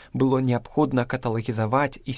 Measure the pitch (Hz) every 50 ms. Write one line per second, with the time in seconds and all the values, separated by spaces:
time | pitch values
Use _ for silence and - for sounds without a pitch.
0 | - - - 127 135 131 131 131 131 127 123 113 - - - 147 151 143 131 123
1 | 123 123 - 127 - 120 110 113 110 - 113 110 110 107 123 135 147 135 - -
2 | - - 123